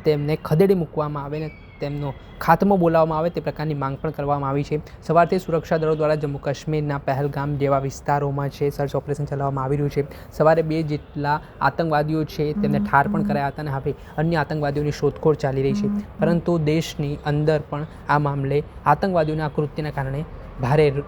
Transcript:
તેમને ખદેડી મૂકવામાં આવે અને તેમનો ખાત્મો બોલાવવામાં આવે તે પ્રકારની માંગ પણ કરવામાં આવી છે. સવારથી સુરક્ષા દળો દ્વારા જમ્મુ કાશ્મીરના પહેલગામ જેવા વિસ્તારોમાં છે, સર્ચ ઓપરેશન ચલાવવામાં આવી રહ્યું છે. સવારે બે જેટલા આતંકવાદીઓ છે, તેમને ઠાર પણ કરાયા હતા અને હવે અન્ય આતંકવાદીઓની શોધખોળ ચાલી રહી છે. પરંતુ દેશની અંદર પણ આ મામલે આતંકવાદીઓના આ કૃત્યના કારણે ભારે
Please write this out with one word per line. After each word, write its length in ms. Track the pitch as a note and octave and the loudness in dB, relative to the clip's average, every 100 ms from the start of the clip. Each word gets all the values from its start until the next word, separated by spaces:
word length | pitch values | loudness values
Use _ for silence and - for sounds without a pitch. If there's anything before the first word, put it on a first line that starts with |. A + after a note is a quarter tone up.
તેમને 300 | - D3 D3 D#3 - | 2 2 2 -2 0
ખદેડી 340 | D#3 G3 F#3+ | 4 6 4
મૂકવામાં 440 | D#3 - D3+ D3 C#3+ | 2 -2 -4 -4 -6
આવે 120 | D3+ | -6
અને 140 | D#3 - - - | -8 -10 -20 -10
તેમનો 280 | C#3+ D3 C#3+ C3+ - - | -8 -6 -6 -8 -14 -8
ખાત્મો 360 | - E3+ F#3+ G3 | 4 6 6 6
બોલાવવામાં 420 | E3+ E3 D#3+ D#3 | 6 4 4 2
આવે 140 | E3+ E3+ | 0 -2
તે 60 | |
પ્રકારની 360 | D3+ - D#3 C#3+ | -6 -4 -4 -2
માંગ 180 | C#3 C3+ | -2 -4
પણ 160 | D#3 C#3+ | -6 -4
કરવામાં 340 | C#3+ C#3+ C#3 | -2 0 0
આવી 160 | C#3 C#3+ | -2 0
છે. 100 | D3+ - - | -4 -4 -16
સવારથી 380 | - E3 E3+ F#3+ | 2 4 6 2
સુરક્ષા 400 | - D#3+ - E3 | 0 -2 0 0
દળો 140 | D#3 D#3 | 2 2
દ્વારા 240 | D3+ D#3 | 2 0
જમ્મુ 180 | D3 C#3 | -2 -4
કાશ્મીરના 600 | - C#3 - D#3 D3 C#3+ | -4 -6 -2 -2 -2 -4
પહેલગામ 560 | C#3+ C3+ C#3+ C#3+ C#3+ D3 | -2 0 0 -2 -4 0
જેવા 220 | C#3 C#3 | 2 2
વિસ્તારોમાં 720 | C3+ - - D3 C#3+ C#3 C#3+ - | 0 -8 0 0 0 -2 -4 -2
છે, 140 | C#3+ | -2
સર્ચ 240 | - C#3 C#3 | -2 -2 -2
ઓપરેશન 340 | C#3 C#3+ C#3+ | -4 -6 -4
ચલાવવામાં 360 | C#3 C#3 C#3 C3 | -2 -2 -2 -2
આવી 140 | C#3+ | 0
રહ્યું 140 | C#3+ C#3+ | 0 0
છે. 80 | C#3+ - - | -4 -6 -16
સવારે 320 | - D3+ E3 | 2 4 6
બે 200 | D#3+ D#3 | 2 0
જેટલા 540 | D#3 D3 - - C#3+ D3+ - - | -2 -4 -8 -6 -2 -2 -4 -2
આતંકવાદીઓ 600 | C#3 - E3 D3+ D3+ D#3 D3+ | -2 0 0 2 2 0 -2
છે, 200 | - D3+ | -2 -2
તેમને 260 | D3+ G3+ C#3+ | 0 0 0
ઠાર 260 | - - G#3+ | 4 4 4
પણ 160 | G#3 - | 2 0
કરાયા 220 | D3 C#3 | 0 -2
હતા 140 | C3+ D3+ | -4 -4
અને 80 | C#3 | -4
હવે 200 | C#3 C3 - - | -4 -6 -8 -2
અન્ય 200 | D#3 E3 | 0 2
આતંકવાદીઓની 580 | C#3+ D#3 D3 C#3+ D3 C#3+ | 0 0 -2 -2 -2 0
શોધખોળ 420 | D3 C#3 D#3+ D3 | -2 2 2 2
ચાલી 220 | C#3+ C3+ C3+ | 2 0 0
રહી 160 | G3+ | 0
છે. 240 | G#3 G#3 - - | 0 -2 -6 -2
પરંતુ 380 | D#3+ E3+ E3 E3+ D3 | 2 2 2 0 2
દેશની 500 | D#3 D#3 - D3 C#3+ - | 0 -2 -6 -6 -4 -2
અંદર 340 | D3 D3+ D#3 D3 | 0 2 2 0
પણ 160 | D3 D3+ - - | -6 -8 -12 0
આ 100 | D3 | 2
મામલે 440 | D3 C#3+ C#3 C#3+ - - - | 2 -2 0 -2 -2 -4 2
આતંકવાદીઓના 640 | D#3 G3+ F3+ D#3 D#3 D#3 | 2 2 2 0 0 -4
આ 80 | C#3+ | -2
કૃત્યના 400 | D3 - D3+ C#3+ | -4 -4 -6 -4
કારણે 260 | C3+ C#3 D#3+ - - - | -4 -4 -6 -12 -16 -6
ભારે 260 | B2+ C#3+ D3+ C3+ | 0 4 4 2